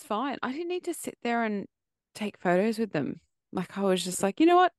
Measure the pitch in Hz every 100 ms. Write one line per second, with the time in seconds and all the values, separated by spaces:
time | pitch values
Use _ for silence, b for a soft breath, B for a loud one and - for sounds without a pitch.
0 | - 214 277 - 240 277 349 359 349 330
1 | - - 240 233 226 202 - _ _ _
2 | _ - 208 - 185 175 214 214 220 156
3 | 135 - _ _ _ 190 180 196 196 185
4 | 180 180 196 - 330 349 359